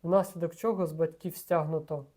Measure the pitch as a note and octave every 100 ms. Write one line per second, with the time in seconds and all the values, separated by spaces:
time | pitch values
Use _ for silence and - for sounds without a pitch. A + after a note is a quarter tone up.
0 | E3 F#3+ F#3+ E3+ E3+ - A3+ G#3 F3 D#3
1 | D#3+ D#3+ F#3 E3+ - F3 D3+ D#3+ D#3 D3+
2 | C#3